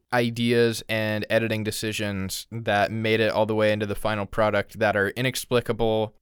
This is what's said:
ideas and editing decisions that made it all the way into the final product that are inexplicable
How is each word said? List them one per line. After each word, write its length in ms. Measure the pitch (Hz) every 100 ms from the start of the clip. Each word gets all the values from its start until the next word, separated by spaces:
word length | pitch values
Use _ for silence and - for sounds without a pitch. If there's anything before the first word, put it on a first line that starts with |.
| -
ideas 680 | 123 120 117 120 117 117 110 -
and 380 | 110 107 107 -
editing 360 | 113 113 110 107
decisions 840 | - 110 107 104 98 95 - -
that 360 | 113 113 101 101
made 300 | 110 110 110
it 120 | 107
all 140 | 104 107
the 80 |
way 200 | 107 107
into 120 | 104 104
the 100 | 104
final 300 | 107 107 98
product 540 | - 107 101 - 104
that 160 | 107 101
are 140 | 98
inexplicable 1080 | - 127 - - 120 - 107 113 110 107 _